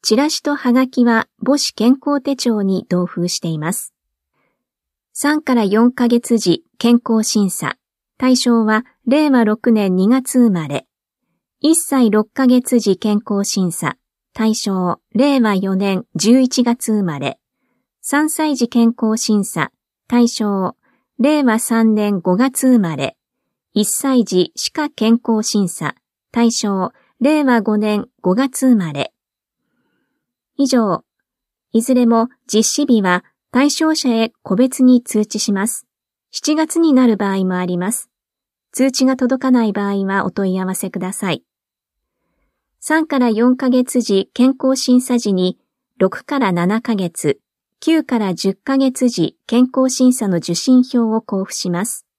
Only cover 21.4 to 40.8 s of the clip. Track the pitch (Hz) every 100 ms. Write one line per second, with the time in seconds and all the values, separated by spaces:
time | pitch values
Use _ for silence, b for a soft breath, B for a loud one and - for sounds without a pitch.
21.4 | 262 220 - 226 226 214 208 202 185 180
22.4 | 262 262 262 247 175 143 139 _ _ _
23.4 | _ _ _ - 214 - 277 262 196 185
24.4 | - - - - 294 - 220 233 - 220
25.4 | 214 208 185 - 151 - _ _ _ 233
26.4 | 233 233 208 190 180 _ _ _ 262 302
27.4 | 277 240 208 214 214 208 - _ 180 196
28.4 | 269 - 262 226 170 143 - _ _ _
29.4 | _ _ _ _ _ _ _ _ _ _
30.4 | _ - 269 254 214 170 _ _ _ _
31.4 | _ _ _ 226 233 254 233 233 240 b
32.4 | - 214 220 - 285 233 190 180 _ _
33.4 | _ 240 285 - 320 311 262 226 226 _
34.4 | - 190 254 262 254 247 - 214 214 208
35.4 | - 196 214 - _ _ _ _ _ -
36.4 | 277 311 311 330 330 262 247 202 202 196
37.4 | 185 180 180 180 185 - - _ _ _
38.4 | _ _ _ - 262 254 262 262 247 262
39.4 | 262 247 220 202 202 202 196 196 185 -
40.4 | 190 185 185 185